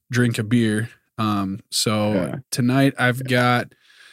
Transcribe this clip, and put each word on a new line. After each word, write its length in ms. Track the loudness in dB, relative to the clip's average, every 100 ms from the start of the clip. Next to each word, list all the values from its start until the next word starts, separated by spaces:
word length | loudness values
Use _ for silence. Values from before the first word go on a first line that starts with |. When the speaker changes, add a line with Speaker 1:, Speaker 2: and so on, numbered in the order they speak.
| -4
Speaker 1:
drink 280 | 0 0 0
a 60 |
beer. 460 | 0 2 2 0 -4 -12 _ -6
Um, 420 | -4 -2 -4 -8 -8
so 420 | -4 -2 0 0
Speaker 2:
Yeah. 220 | 0 -2 -8 -8
Speaker 1:
tonight 420 | -2 2 4 2 2
I've 200 | 0 0 -2
Speaker 2:
Yeah. 20 |
Speaker 1:
got 460 | 0 2 0 -2 _ _ -20 -20